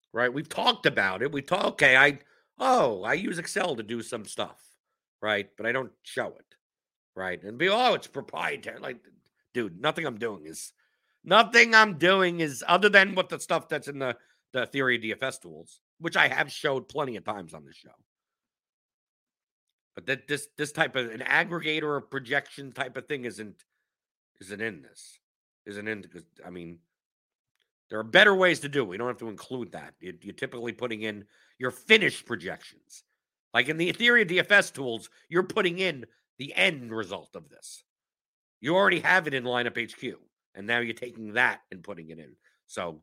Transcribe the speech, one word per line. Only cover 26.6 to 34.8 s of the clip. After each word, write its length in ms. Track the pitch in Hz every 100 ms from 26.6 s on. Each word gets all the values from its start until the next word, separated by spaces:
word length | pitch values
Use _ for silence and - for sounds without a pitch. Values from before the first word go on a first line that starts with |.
| 85 85 _ _ _ _ _ _ _ _ _ _ _
there 80 | 107
are 60 |
better 300 | 110 165 214
ways 260 | 190 180 147
to 80 | 143
do 140 | 143
it. 60 | 104
We 100 | 95
don't 100 | 123
have 80 | 117
to 100 | 113
include 420 | 95 - 127 95
that. 220 | 80 73 -
You, 140 | 87 85
you're 140 | 101
typically 380 | 90 127 120 117
putting 300 | - 123 110
in 220 | 110 104 101 _ _ -
your 120 | 127
finished 560 | - - 220 156 - -
projections. 760 | 110 90 - - - _ - _ _ _ _ _
Like, 140 | 120 127
in 100 | 160
the 120 | 180
Theory 300 | - 240 240
of 60 | 185
D 100 | 180
F 140 | -
S 180 | 202 175
tools, 400 | -